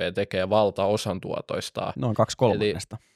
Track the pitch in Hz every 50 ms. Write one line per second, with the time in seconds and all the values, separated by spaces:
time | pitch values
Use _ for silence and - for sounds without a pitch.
0 | 87 90 90 98 101 - - 92 95 95 107 107 107 98 92 - 98 101 107 107
1 | - 107 92 95 - 95 - - - - - 87 - - - - - - - 131
2 | 131 117 107 - 110 - - - 127 110 101 104 107 104 85 85 - - 110 -
3 | _ _ _